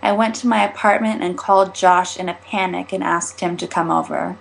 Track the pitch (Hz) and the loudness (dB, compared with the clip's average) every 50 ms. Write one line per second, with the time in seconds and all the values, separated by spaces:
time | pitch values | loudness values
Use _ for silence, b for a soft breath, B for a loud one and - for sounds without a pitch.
0 | - 202 208 202 226 226 220 - - 247 226 214 202 208 - - - 214 202 220 | 2 2 2 2 2 0 0 -2 0 0 2 2 0 0 -2 0 2 2 2 4
1 | 220 220 220 - - 175 180 175 - - 196 190 196 185 185 - - 185 180 180 | 2 0 -2 -2 -4 -4 -6 -6 0 4 4 4 4 4 0 2 4 4 6 6
2 | 185 180 - - 185 185 175 - - - - 202 190 185 180 175 - - - 190 | 2 0 -4 -8 -6 -6 -8 -8 -10 -8 -4 -2 -2 -2 -2 -6 -6 -6 -6 -4
3 | 185 170 170 170 175 - - - - 175 175 175 180 175 - 180 165 165 165 165 | -2 0 -2 -2 -2 -6 -8 -6 -4 -4 -4 -4 -6 -4 -2 -2 0 0 0 0
4 | 160 156 156 151 170 180 185 214 | 0 -2 -4 -4 -4 -6 -8 -10